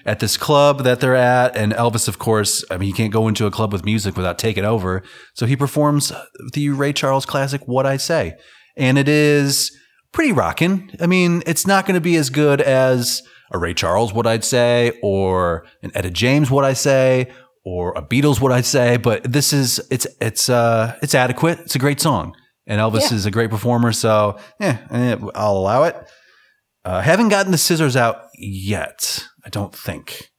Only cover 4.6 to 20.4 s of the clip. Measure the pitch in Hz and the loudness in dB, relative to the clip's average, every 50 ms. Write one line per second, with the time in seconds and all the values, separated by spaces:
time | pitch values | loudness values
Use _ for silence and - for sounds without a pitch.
4.6 | 98 107 117 107 92 92 92 95 - - - - - - - - - 120 139 127 | -2 0 0 0 -2 -2 -4 -6 -8 -12 -20 -20 -20 -20 -8 -4 -2 -2 0 0
5.6 | 143 135 - 147 147 147 147 143 139 - - - - - _ - - 123 - 147 | -2 -2 0 0 2 2 2 0 -2 -4 -8 -10 -18 -20 _ -18 -16 -10 -6 -4
6.6 | 147 143 139 135 139 143 143 - - 135 135 135 - - - 139 135 131 135 127 | -2 -2 -2 -2 -2 -2 -2 -2 -2 0 0 0 -2 -2 -4 -4 -2 -2 -4 -6
7.6 | - - 120 131 135 135 135 135 - - 165 156 101 82 - _ _ - - _ | -6 -4 -2 0 0 0 -2 -2 -2 -2 -2 -2 -2 -4 -8 _ _ -20 -20 _
8.6 | _ _ _ - 135 127 131 139 135 147 151 151 151 147 147 143 143 139 139 - | _ _ _ -2 0 2 2 4 4 4 4 4 4 4 4 2 2 0 0 -2
9.6 | - - - - _ _ _ _ _ _ - - 320 277 190 123 92 82 - - | -4 -4 -8 -14 _ _ _ _ _ _ -4 -2 0 0 2 0 0 -2 0 0
10.6 | 165 180 196 185 190 - - - 170 175 185 185 180 170 170 175 - - 165 - | 0 0 0 -2 -4 -8 -10 -4 0 2 2 2 2 2 0 0 -2 -2 -4 -2
11.6 | - 185 196 190 185 - 185 180 156 180 170 160 151 127 131 151 151 147 139 135 | 0 2 2 2 2 2 -2 0 2 2 2 2 0 0 0 2 2 2 4 2
12.6 | 143 139 131 131 131 131 127 123 120 - - - - - - - _ - - 87 | 2 2 2 2 4 2 2 0 0 -2 -4 -6 -8 -14 -20 -20 _ -8 -6 -4
13.6 | 87 85 85 - 95 85 90 104 117 107 98 117 113 113 113 113 - - 131 123 | -4 -4 -4 -2 -2 0 2 2 0 0 0 0 0 0 0 0 -2 0 2 2
14.6 | 120 120 120 120 120 120 - - - 104 98 98 95 92 92 92 90 85 82 80 | 4 4 4 4 2 0 0 -2 -2 -2 0 0 0 0 2 2 0 0 -2 -4
15.6 | - - _ _ - 98 - - 92 90 85 82 110 123 139 147 156 123 135 139 | -6 -14 _ _ -16 -8 -6 -6 -6 -4 -4 0 0 2 4 2 2 2 2 2
16.6 | 139 135 131 - - 143 135 131 131 131 131 127 123 127 - - - _ _ _ | 2 2 0 0 0 2 2 4 4 4 2 2 0 -4 -8 -20 -20 _ _ _
17.6 | - 95 90 90 87 87 - - 71 - 113 135 143 147 131 104 135 131 127 123 | -14 -10 -6 -6 -4 -4 -6 -8 -6 -2 0 2 2 2 2 2 2 2 2 2
18.6 | 120 - - 131 123 120 120 120 101 120 107 - - 135 120 147 139 - 147 143 | 0 2 2 2 4 4 2 2 2 0 0 0 -2 -2 0 0 0 2 0 0
19.6 | 131 120 - - - - 127 120 - - - - - 110 - - | 0 0 -2 -4 -4 -4 -4 -4 -4 -6 -6 -6 -6 -4 -2 -2